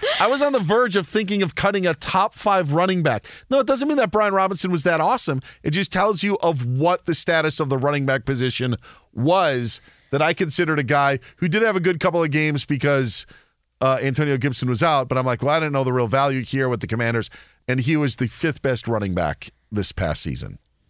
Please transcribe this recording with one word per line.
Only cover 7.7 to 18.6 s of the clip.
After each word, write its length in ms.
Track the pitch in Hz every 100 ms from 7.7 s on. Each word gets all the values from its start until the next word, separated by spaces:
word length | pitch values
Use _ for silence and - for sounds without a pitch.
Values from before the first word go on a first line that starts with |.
the 80 | 135
running 280 | 139 147 135
back 200 | 131 117
position 500 | 135 127 - 127 120 - - _
was, 640 | - 131 185 170 127 120 - - - _
that 100 | 135
I 120 | 156
considered 460 | 170 175 - 170 151
a 40 |
guy 360 | 127 147 139 139 - -
who 100 | 180
did 140 | 202
have 160 | 226 190
a 20 |
good 220 | 175 175
couple 200 | 185 170
of 80 | 165
games 360 | 147 156 147 -
because, 600 | 143 147 139 127 - - - _ _ _ _
uh, 200 | 131 131
Antonio 340 | 131 131 151 135
Gibson 320 | 139 127 127
was 160 | 120
out, 240 | 165 147 127
but 100 | 131
I'm 80 | 127
like, 160 | 120
"Well, 140 | 131 156
I 60 |
didn't 100 | 156
know 140 | 143 131
the 80 |
real 140 | 127 117
value 340 | 131 143 131
here 260 | 120 135 131
with 140 | 120
the 60 | 98
Commanders," 420 | 113 117 117 107 - - _ -
and 100 | 131
he 160 | 127 156
was 220 | 143 113
the 100 | 120
fifth 340 | - 165 143